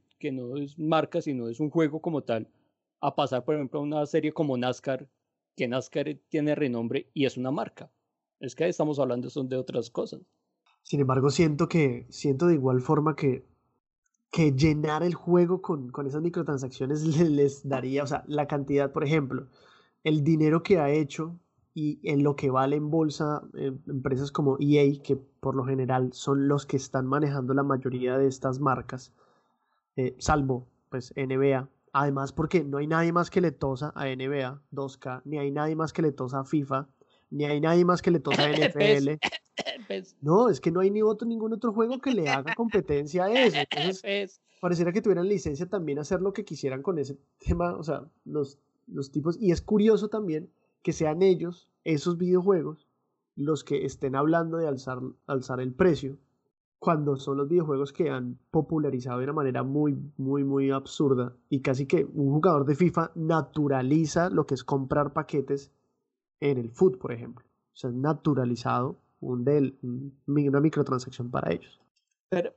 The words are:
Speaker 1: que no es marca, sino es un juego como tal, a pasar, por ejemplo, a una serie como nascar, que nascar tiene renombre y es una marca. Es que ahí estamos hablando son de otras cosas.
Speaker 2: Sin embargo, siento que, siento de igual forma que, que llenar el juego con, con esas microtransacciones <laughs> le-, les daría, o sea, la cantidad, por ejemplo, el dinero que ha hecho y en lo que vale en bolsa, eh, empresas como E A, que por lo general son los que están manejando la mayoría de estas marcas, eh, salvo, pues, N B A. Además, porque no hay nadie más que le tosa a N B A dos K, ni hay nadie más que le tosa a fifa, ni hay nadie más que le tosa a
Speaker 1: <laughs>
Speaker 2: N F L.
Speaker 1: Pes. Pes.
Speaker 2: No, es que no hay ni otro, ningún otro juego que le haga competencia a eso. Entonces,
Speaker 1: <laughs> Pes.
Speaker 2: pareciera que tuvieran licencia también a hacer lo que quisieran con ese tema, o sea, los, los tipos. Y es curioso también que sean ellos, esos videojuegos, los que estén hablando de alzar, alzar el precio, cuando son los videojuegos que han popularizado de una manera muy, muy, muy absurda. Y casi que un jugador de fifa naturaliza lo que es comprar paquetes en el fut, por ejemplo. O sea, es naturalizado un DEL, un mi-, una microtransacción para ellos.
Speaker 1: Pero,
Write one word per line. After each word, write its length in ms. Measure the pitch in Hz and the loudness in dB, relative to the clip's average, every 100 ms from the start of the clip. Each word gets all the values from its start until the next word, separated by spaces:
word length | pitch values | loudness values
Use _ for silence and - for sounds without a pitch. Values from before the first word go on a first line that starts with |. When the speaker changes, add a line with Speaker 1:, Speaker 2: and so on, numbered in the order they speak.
| _ _ | _ _
Speaker 1:
que 140 | 147 | -8
no 240 | 131 123 143 | -6 -6 -8
es 240 | 143 156 | -8 -6
marca, 420 | 156 160 143 170 | 0 0 0 -4
sino 280 | 160 127 117 | -4 -4 -6
es 100 | 117 | -4
un 100 | 151 | -2
juego 300 | 165 156 156 | 2 0 0
como 220 | 170 147 | -4 -4
tal, 240 | - 113 - _ _ _ _ _ | -2 -4 -4 _ _ _ _ _
a 120 | 143 - | -2 0
pasar, 280 | 139 127 | 0 -2
por 120 | - 151 | -2 -4
ejemplo, 240 | 131 151 | -4 -6
a 40 | |
una 220 | 147 151 147 | -4 -4 -2
serie 260 | 160 151 | 0 -2
como 240 | 156 147 123 | -2 -2 0
nascar, 520 | 127 120 139 131 139 _ _ _ _ - | -2 -4 -6 -6 -10 _ _ _ _ -6
que 100 | 123 | -4
nascar 480 | 127 - 151 143 143 _ | -2 -4 -4 -4 -8 _
tiene 260 | 156 147 143 | -2 0 0
renombre 540 | 143 117 117 135 - | 0 0 -2 -4 -4
y 120 | - 131 | -2 -2
es 100 | 127 | -2
una 160 | 131 | -4
marca. 400 | 170 220 - 160 _ _ _ _ _ | -4 -6 -10 -20 _ _ _ _ _
Es 160 | 135 - | -12 -4
que 80 | |
ahí 60 | 175 | -2
estamos 280 | 170 151 143 | 0 0 0
hablando 300 | 127 123 131 | 0 0 -4
son 200 | 147 127 | -6 -4
de 80 | 131 | -4
otras 320 | 127 127 113 | -2 -4 -4
cosas. 320 | - - - - _ _ _ _ _ | -6 -6 -10 -18 _ _ _ _ _
Speaker 2:
Sin 180 | - 147 | -4 0
embargo, 280 | 135 131 139 | 2 4 4
siento 380 | 131 160 143 160 | 4 2 2 2
que, 400 | 170 139 120 - | 4 2 0 -8
siento 380 | - 147 131 175 | -4 -2 2 4
de 60 | |
igual 260 | 156 131 127 | 4 4 2
forma 360 | 127 151 156 151 | 2 2 2 0
que, 280 | 143 120 - _ _ _ _ _ _ _ _ | 0 -2 -6 _ _ _ _ _ _ _ _
que 220 | - 151 | 2 4
llenar 500 | 131 160 151 151 151 | 4 2 2 0 0
el 100 | 175 | -2
juego 480 | 170 170 175 175 185 | -2 2 4 4 2
con, 280 | 190 151 127 | -2 -6 -6
con 160 | 147 139 | -6 -4
esas 140 | 151 | -2
microtransacciones 840 | 170 175 151 135 131 - 135 151 | -2 -2 -2 -4 -6 -6 -4 0
<laughs> 140 | 160 147 | 0 4
le-, 120 | 170 | 4
les 380 | 143 143 139 135 | 4 2 0 -4
daría, 360 | 131 127 139 | -4 -2 -2
o 40 | 131 | -2
sea, 160 | 139 - | -6 -4
la 200 | 147 139 | -4 -2
cantidad, 440 | 143 135 139 139 | -2 0 0 2
por 100 | 151 | 0
ejemplo, 440 | 143 160 131 131 139 _ _ _ _ _ | 0 0 0 -6 -10 _ _ _ _ _
el 200 | 160 156 | 0 2
dinero 400 | 143 156 156 165 | 4 4 4 4
que 160 | 175 180 | 4 4
ha 100 | 143 | 4
hecho 480 | 147 143 - 160 175 _ _ _ | 2 0 -6 -10 -12 _ _ _
y 260 | 160 151 - | -6 -6 -4
en 200 | 160 143 | 0 2
lo 120 | 143 143 | 4 2
que 140 | 139 | 2
vale 260 | 131 135 151 | 2 2 0
en 140 | 151 | 0
bolsa, 540 | 160 156 143 151 151 - - | 0 0 0 -2 -2 -6 -6
eh, 160 | 139 131 - | -6 -6 -8
empresas 440 | 135 135 131 143 | -6 -2 -2 -2
como 260 | - 139 131 | 0 2 2
E 200 | 143 147 | 4 6
A, 240 | 143 143 | 6 2
que 120 | - 135 | -2 -2
por 400 | - _ 135 135 | -4 _ -4 -2
lo 80 | |
general 480 | 127 131 127 127 127 | -2 -2 0 0 0
son 380 | - - 139 139 | -2 0 2 2
los 160 | 143 - | 0 0
que 100 | 139 | -4
están 300 | - 131 131 | -2 -4 0
manejando 460 | 139 151 139 127 | 0 0 -2 0
la 100 | 139 | 0
mayoría 540 | 139 135 131 123 123 135 | 2 0 -2 -2 0 2
de 100 | 135 | 2
estas 320 | 131 135 127 | 0 -4 0
marcas, 540 | 143 123 117 127 - _ _ _ _ _ _ _ _ - | 0 0 -4 -14 -14 _ _ _ _ _ _ _ _ -4
eh, 200 | 127 127 | -4 -2
salvo, 480 | - 151 135 127 123 _ _ | 0 2 0 -4 -6 _ _
pues, 240 | 131 - - | -10 -8 -6
N 220 | 131 131 | -2 2
B 180 | 139 131 | 2 2
A. 140 | 139 _ _ | -2 _ _
Además, 400 | 135 143 139 135 | -2 0 -2 -4
porque 300 | - 156 175 | -4 0 0
no 140 | 143 139 | 0 -4
hay 100 | 151 | 0
nadie 260 | 160 170 | 0 2
más 160 | 175 180 | 0 0
que 100 | 180 | 0
le 120 | 170 | 0
tosa 420 | 139 139 127 151 - | 0 -4 -4 -6 -6
a 140 | 139 | -6
N 180 | 131 131 | -4 -4
B 160 | 143 | -4
A 180 | 127 143 _ | -4 -8 _
dos 260 | 139 139 - | -8 -8 -8
K, 240 | 135 127 143 | -10 -10 -8
ni 120 | 151 | -4
hay 140 | 143 | -2
nadie 240 | 143 151 160 | -2 -2 -2
más 160 | 156 | -2
que 80 | - | 0
le 100 | 160 | 0
tosa 280 | 139 127 135 | 0 -4 -6
a 40 | |
fifa, 460 | 131 156 135 135 147 _ _ _ _ | -2 -2 0 -4 -4 _ _ _ _
ni 160 | 147 147 | -4 -2
hay 160 | 147 | 2
nadie 240 | 160 175 175 | 4 6 6
más 160 | 175 | 4
que 100 | 185 | 4
le 80 | 175 | 2
tosa 220 | 147 - | 2 2
a 60 | 147 | 2
Speaker 1:
<laughs> 20 | |
Speaker 2:
N 140 | 151 151 | 4 2
F 320 | 147 - 143 | 4 4 6
L. 200 | 139 151 | 2 -2
Speaker 1:
Pes. 680 | - 320 - - 285 262 208 | -4 -6 -12 -10 -10 -10 -8
Pes. 300 | 196 87 _ | -10 -10 _
Speaker 2:
No, 280 | 143 190 247 | 2 4 4
es 100 | 139 | 2
que 120 | 175 | 0
no 100 | 175 | 2
hay 80 | 190 | 2
ni 100 | 214 | 4
otro, 240 | 214 214 233 | 2 0 -4
ningún 280 | 226 220 | -4 -4
otro 180 | 220 233 | -2 -2
juego 300 | 214 226 262 | 0 0 0
que 100 | 277 | -2
le 160 | 220 147 | 0 0
haga 260 | 135 147 226 | -2 -2 -4
competencia 680 | 226 208 - 143 147 175 190 | 0 0 0 -2 -2 -2 2
a 60 | |
eso. 260 | 254 240 147 | 4 4 2
Entonces, 420 | 143 - 180 185 | -2 -2 -2 -4
Speaker 1:
<laughs> 0 | |
Pes. 400 | 202 202 196 - _ _ | -4 -4 -4 -12 _ _
Speaker 2:
pareciera 320 | 180 170 175 | -2 0 2
que 100 | 196 | 2
tuvieran 280 | 214 175 190 | 2 2 2
licencia 400 | 202 156 143 180 | 0 -2 -6 -4
también 300 | 196 151 143 | -4 -2 -4
a 20 | |
hacer 180 | 147 180 | -2 -2
lo 120 | 196 | -2
que 100 | 196 | -4
quisieran 380 | - 156 135 131 | -8 -6 -4 -4
con 180 | 165 160 | -4 -4
ese 180 | 127 139 _ _ | -4 -8 _ _
tema, 360 | - 170 175 185 | -2 0 -2 -4
o 60 | |
sea, 200 | 160 - - _ - | -6 -6 -8 _ -6
los, 320 | 147 143 - _ _ - | -4 -4 -8 _ _ -12
los 220 | 143 139 | -10 -6
tipos. 260 | 156 156 170 | -4 -2 0
Y 120 | 196 | 0
es 100 | 165 | 0
curioso 480 | - 214 220 202 208 | 2 4 6 4 0
también 420 | 220 196 156 180 _ _ _ | -4 -4 -6 -8 _ _ _
que 100 | - | -6
sean 280 | 151 156 160 | 0 0 4
ellos, 480 | 190 165 170 175 _ _ | 4 4 0 -10 _ _
esos 340 | 165 151 175 175 | -2 0 0 0
videojuegos, 720 | 180 180 190 180 147 156 _ _ _ _ _ - | 2 4 4 2 0 -10 _ _ _ _ _ -6
los 280 | 143 147 | -2 -2
que 220 | - 143 139 | -2 -4 -4
estén 300 | - 135 135 | -4 -4 0
hablando 420 | 151 170 165 165 | 2 2 0 -2
de 100 | 160 | -4
alzar, 320 | 131 131 127 127 - - | -4 -6 -8 -10 -12 -6
alzar 320 | 139 131 127 | -6 -4 -6
el 140 | 127 | -6
precio, 440 | 127 185 135 135 139 _ _ _ _ _ _ | 2 2 2 -4 -12 _ _ _ _ _ _
cuando 380 | 180 156 143 135 | 0 0 0 -2
son 200 | 143 139 | -2 -4
los 100 | 143 | 0
videojuegos 460 | 175 151 135 139 | 0 0 -2 -4
que 160 | - 156 | -2 -4
han 300 | 131 123 127 _ | -2 -8 -10 _
popularizado 720 | 160 139 156 143 127 127 123 | -2 0 -2 -2 -4 -4 -4
de 60 | 135 | -4
una 80 | |
manera 280 | 151 135 127 | -2 -2 -2
muy, 340 | 127 143 147 135 139 - | -2 0 0 -2 -8 -6
muy, 260 | 135 143 | -2 -2
muy 280 | 139 139 135 | 0 0 0
absurda. 640 | 135 139 - 147 123 123 - _ | -2 -4 -2 2 2 0 -8 _
Y 120 | 139 | -2
casi 240 | 143 131 135 | 0 -2 2
que 200 | 170 139 | 0 0
un 260 | 156 139 | 0 2
jugador 320 | 147 185 147 139 | 4 4 4 2
de 80 | |
fifa 380 | 143 180 170 165 | 2 2 2 -2
naturaliza 1160 | 170 160 160 156 156 143 135 127 160 151 170 180 | -4 0 0 0 -2 0 0 2 2 2 0 2
lo 160 | 180 143 | 0 0
que 80 | 127 | -4
es 80 | |
comprar 500 | - 139 131 147 147 | -2 -2 0 0 0
paquetes 580 | 156 147 147 131 139 - _ _ _ _ _ _ _ | -2 -2 -4 -2 -4 -6 _ _ _ _ _ _ _
en 180 | 143 127 | -2 0
el 140 | 113 | -4
fut, 260 | - 185 - | 4 4 4
por 140 | - | -6
ejemplo. 340 | 117 120 - _ _ _ | -8 -12 -16 _ _ _
O 40 | - | -10
sea, 140 | 127 | -6
es 40 | 123 | -2
naturalizado 1040 | 147 151 156 135 123 117 123 120 135 - _ _ | 0 0 0 2 0 -2 -2 -2 -2 -8 _ _
un 260 | 135 123 123 | -6 -2 2
DEL, 320 | 147 131 - | 2 2 -2
un 360 | 123 123 139 - - | -8 -8 -10 -10 -2
mi-, 220 | 143 143 | 0 2
una 100 | 139 | 4
microtransacción 720 | 156 147 143 123 127 - 120 | 4 2 0 -2 -4 -10 -6
para 240 | 135 - | -4 -2
ellos. 260 | - - _ _ _ _ _ _ | -4 -6 _ _ _ _ _ _
Speaker 1:
Pero, 220 | 180 180 | -4 -4